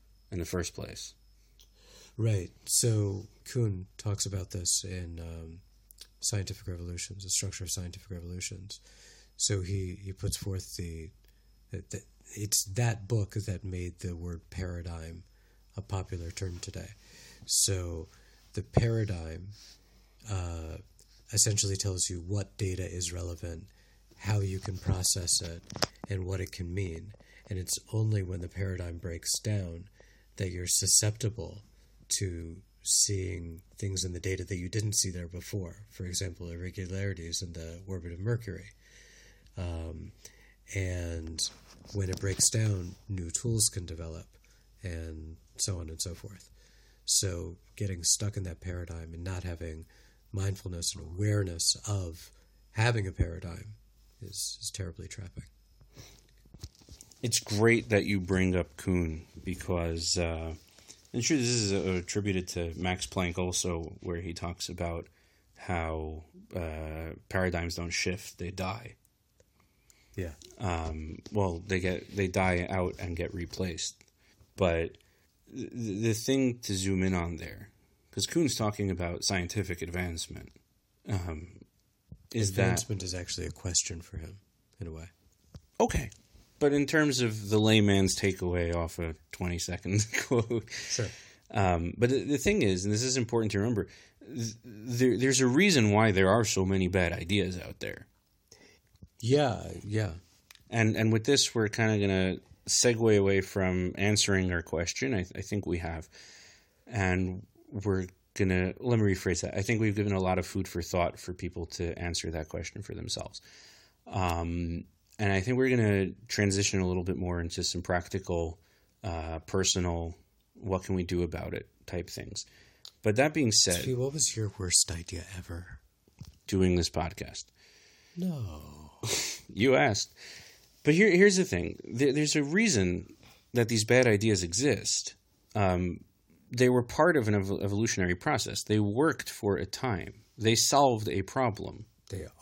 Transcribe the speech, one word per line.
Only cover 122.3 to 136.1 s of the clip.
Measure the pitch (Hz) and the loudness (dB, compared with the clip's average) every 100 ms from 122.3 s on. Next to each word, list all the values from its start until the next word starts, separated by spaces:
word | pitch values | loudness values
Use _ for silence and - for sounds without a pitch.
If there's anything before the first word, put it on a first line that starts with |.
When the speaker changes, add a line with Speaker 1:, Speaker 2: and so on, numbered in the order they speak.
| - - - - _ - _ | -10 -12 -20 -20 _ -20 _
Speaker 1:
But | 110 110 | 2 4
that | 151 | 4
being | 160 120 | 4 4
said | - 92 85 131 | 6 4 2 0
Speaker 2:
Zvi, | 123 | 0
what | 135 | -2
was | 151 - 113 | 0 0 0
your | 104 - | -4 -4
worst | 90 - - | 2 4 4
idea | 85 82 85 85 92 | -2 -6 -10 -10 -14
ever? | - 85 87 - _ _ _ _ - - - | -10 -12 -12 -18 _ _ _ _ -20 -18 -2
Speaker 1:
Doing | 95 92 87 | 4 6 4
this | - | 2
podcast. | - 78 - - - - _ - _ _ _ _ 175 | -2 -4 -6 -12 -12 -16 _ -20 _ _ _ _ -6
Speaker 2:
No. | 185 147 98 76 76 73 76 - | -6 -4 -8 -10 -16 -18 -20 -10
Speaker 1:
<laughs> | - - - - - 95 | -4 -2 -2 -6 -10 2
You | 131 135 | 6 6
asked. | 135 101 - - - - - - _ _ | 6 2 -4 -10 -18 -18 -20 -20 _ _
But | 151 165 | 4 6
here, | 214 | 8
here's | 175 202 185 | 10 8 8
the | |
thing. | - 87 - - | 2 2 0 -6
There, | - 117 143 | -8 2 4
there's | 147 151 156 | 4 2 2
a | |
reason | 139 190 226 113 90 90 - - - - _ | 2 4 4 4 4 0 -6 -20 -20 -20 _
that | 120 110 | 2 4
these | 113 | 2
bad | 110 127 120 | 6 6 8
ideas | 101 110 95 | 6 6 4
exist. | 87 95 139 104 - - - - _ _ _ | 2 2 2 2 0 -2 -4 -16 _ _ _
Um, | 110 95 90 90 85 - | 2 2 4 0 -4 -12